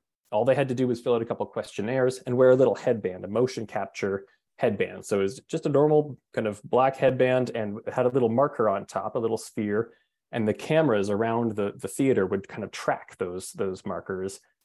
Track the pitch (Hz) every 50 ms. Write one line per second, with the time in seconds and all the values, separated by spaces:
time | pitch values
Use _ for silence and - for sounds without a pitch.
0 | _ _ _ _ _ - - 107 113 131 131 139 139 131 123 123 131 123 120 117
1 | - 131 120 113 113 117 113 - 104 - - 113 104 - - - 101 107 131 135
2 | 127 127 127 - - 131 123 123 131 127 127 131 135 117 101 - - 135 120 107
3 | 101 92 90 92 95 92 104 113 127 127 - - 113 - - 107 98 - - -
4 | - 98 98 98 - _ _ _ _ _ _ - - 120 104 95 95 92 95 95
5 | 98 - 107 101 98 98 - - - - - 160 - 160 139 135 147 151 156 151
6 | 147 147 127 - _ _ - 123 113 107 101 - - - - 123 127 135 135 -
7 | 147 131 127 127 127 127 127 127 127 120 - 117 110 104 101 110 - 101 - -
8 | 127 127 123 135 123 110 113 123 139 147 - - 117 107 98 101 101 - - 95
9 | 92 107 - 131 113 113 110 107 - - - - 107 104 104 107 113 - - _
10 | _ _ _ _ _ - - 120 110 107 101 - - - 156 160 160 143 113 104
11 | 98 104 104 101 113 113 117 117 120 113 107 104 101 101 - - - 95 - -
12 | 139 135 120 107 95 92 101 98 - - - - 104 92 - - - - 143 -
13 | - - - - 95 90 90 92 - - - 180 104 95 92 - - 104 92 85
14 | - - 95 92 95 95 - - _ _ _ _